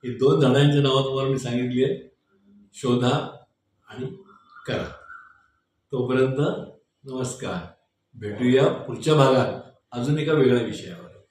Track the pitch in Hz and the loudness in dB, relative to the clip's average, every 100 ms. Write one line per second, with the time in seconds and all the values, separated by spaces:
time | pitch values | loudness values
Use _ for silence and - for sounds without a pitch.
0 | 127 113 131 156 135 135 147 147 139 135 | -8 0 2 4 4 6 4 4 2 2
1 | 135 135 135 135 120 120 123 123 135 - | 0 -2 -2 -2 -2 -4 -2 0 0 -2
2 | - _ _ _ _ - _ - 123 123 | -10 _ _ _ _ -20 _ -10 -2 0
3 | 123 151 - - _ _ _ _ _ 127 | 2 0 -4 -14 _ _ _ _ _ -12
4 | - - - - _ - - 143 - - | -12 -12 -20 -20 _ -20 -8 -8 -8 -14
5 | - - - _ _ _ _ _ _ 127 | -20 -20 -20 _ _ _ _ _ _ -6
6 | 120 127 131 131 151 - - - _ _ | -2 0 0 0 -2 -4 -10 -18 _ _
7 | 135 127 123 - 104 90 82 _ _ _ | -14 -8 -8 -8 -10 -10 -12 _ _ _
8 | _ - 104 104 123 131 - - - 113 | _ -12 -10 -4 2 4 4 0 -8 -6
9 | - 151 135 127 120 - - _ _ 123 | 2 4 6 4 0 -4 -14 _ _ -8
10 | 127 151 147 151 131 123 113 - - - | -2 -2 0 2 4 4 0 -8 -12 -16
11 | - - _ | -20 -20 _